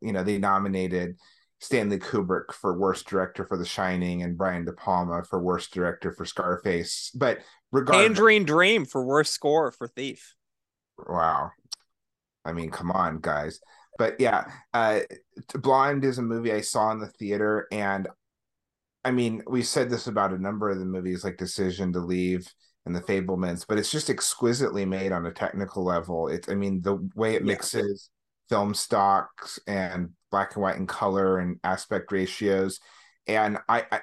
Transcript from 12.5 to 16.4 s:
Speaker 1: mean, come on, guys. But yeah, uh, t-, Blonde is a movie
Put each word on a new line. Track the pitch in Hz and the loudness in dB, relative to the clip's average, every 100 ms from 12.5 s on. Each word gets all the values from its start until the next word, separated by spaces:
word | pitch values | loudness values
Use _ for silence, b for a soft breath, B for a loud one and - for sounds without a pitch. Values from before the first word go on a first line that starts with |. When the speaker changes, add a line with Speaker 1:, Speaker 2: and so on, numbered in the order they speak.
Speaker 1:
mean, | 85 80 | -6 -6
come | - 87 | -6 -2
on, | 92 85 80 | 2 2 0
guys. | 85 73 76 - b b b - | -2 -2 -2 -10 b b b 0
But | 113 - | 0 4
yeah, | 123 104 - B _ | 4 4 0 B _
uh, | 117 110 107 - - _ - - | 2 4 2 0 -10 _ -20 -10
t-, | - | -2
Blonde | 131 135 139 143 135 | 4 6 4 4 0
is | 127 | 0
a | |
movie | 117 117 | -2 -2